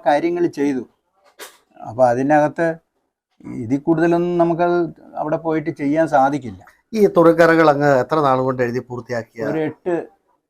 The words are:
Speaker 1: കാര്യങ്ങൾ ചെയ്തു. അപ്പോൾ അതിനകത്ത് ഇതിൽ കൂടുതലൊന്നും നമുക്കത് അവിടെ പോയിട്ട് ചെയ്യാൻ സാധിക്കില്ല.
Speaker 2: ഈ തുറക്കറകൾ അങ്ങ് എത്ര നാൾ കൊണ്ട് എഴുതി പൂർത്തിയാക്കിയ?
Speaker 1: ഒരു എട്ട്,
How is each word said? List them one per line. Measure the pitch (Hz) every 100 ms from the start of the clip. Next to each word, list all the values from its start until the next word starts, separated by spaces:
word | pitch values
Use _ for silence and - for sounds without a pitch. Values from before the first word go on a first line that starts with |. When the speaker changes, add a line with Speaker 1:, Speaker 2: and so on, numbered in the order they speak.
| 165
Speaker 1:
കാര്യങ്ങൾ | 147 170 175 170
ചെയ്തു. | 147 143 131 - _ _ _ _ - - _ _ - -
അപ്പോൾ | 110 123
അതിനകത്ത് | 120 139 151 147 - 165 165 _ _ _ _ _ _ 120 127
ഇതിൽ | 113 139
കൂടുതലൊന്നും | 165 160 170 170 175 175
നമുക്കത് | 170 165 175 175 165 - - -
അവിടെ | 151 160
പോയിട്ട് | 160 160 156
ചെയ്യാൻ | 147 143 160 156
സാധിക്കില്ല. | 143 135 143 120 92 - _ _
Speaker 2:
ഈ | 220 196
തുറക്കറകൾ | 175 165 165 165 165 160
അങ്ങ് | 139 147
എത്ര | 135 127 156
നാൾ | 139 131
കൊണ്ട് | 131 127
എഴുതി | 120 120
പൂർത്തിയാക്കിയ? | 120 120 113 120 110 117
Speaker 1:
ഒരു | 110 156
എട്ട്, | 156 - 180 165 - _ _ _